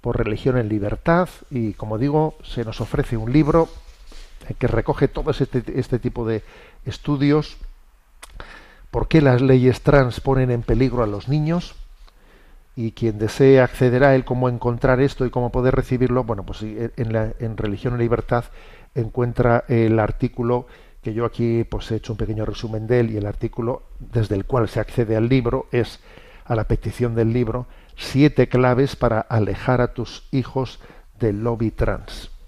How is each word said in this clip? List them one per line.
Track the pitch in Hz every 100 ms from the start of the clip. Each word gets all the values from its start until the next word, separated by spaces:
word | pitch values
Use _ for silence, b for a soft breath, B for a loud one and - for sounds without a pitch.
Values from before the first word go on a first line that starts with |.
por | 120 117
Religión | 110 110 139 127
en | 110
Libertad, | 107 104 107 - 170 180 - -
y, | 127 113
como | 101 107 110
digo, | 139 151 156 -
se | - -
nos | 113 104
ofrece | 113 - - 117
un | 110
libro, | 135 147 165 165 - - - - B B B -
eh, | -
que | 123
recoge | 113 117 139 135
todo | - 147
este, | 139 135 131 110 139
este | 123 120
tipo | 127 120 113
de | 110 - B B B
estudios, | - - - 147 143 151 151 - - - - _ _ - - - B B B B B
por | 117 110
qué | 160
las | 143 123
leyes | 131 131 127 117
trans | - 147 127 -
ponen | - 131 131
en | 120
peligro | 113 113 127 120
a | 110
los | 101 98
niños, | 147 151 170 - - - - - b b b b b _
y | - 113
quien | - 117 107
desee | 110 - 135 135
acceder | 123 - 127 123
a | 139 135
él, |
cómo | 123 123 127
encontrar | 120 120 120 131 127
esto | 139 - 123
y |
cómo | 123 120
poder | 131 123 127
recibirlo, | 120 123 123 123
bueno, | 120 107
pues, | 95 -
en | 110 107 117 - 113
la, | 110 110 -
en | 113 110
Religión | 107 101 127
en | 120
Libertad | 117 117 - 120 120 B B B B
encuentra | - 113 - 123 120 123 117 -
el | 117 113 110
artículo | 107 - 123 - 117 123 123 b b b
que | -
yo | 110
aquí, | 117 - 120 117
pues, | 113 110 -
he | 110
hecho | -
un | 110
pequeño | 107 110
resumen | 107 101 113 110 110
de | 123
él, | 113
y | 107
el | 101
artículo | 101 117 - 117 131 - -
desde | 120 120 107 101
el |
cual | 98 131 107
se | -
accede | 107 - 110 110
al | 113
libro | 135 120 127 -
es, | 120 113 - B B B B
a | -
la | 117
petición | 104 117 - - 120 113
del | 113
libro, | 120 117 117 127 b b -
Siete | - 131 147 - 123
claves | 123 127 127 139
para | - 120 110
alejar | - 113 101 95 - 127
a | 120
tus | - 113 - -
hijos | 139 117 131 127 - B B B -
del | 113 101
lobby | 117 113 113
trans. | - 117 98 - - - -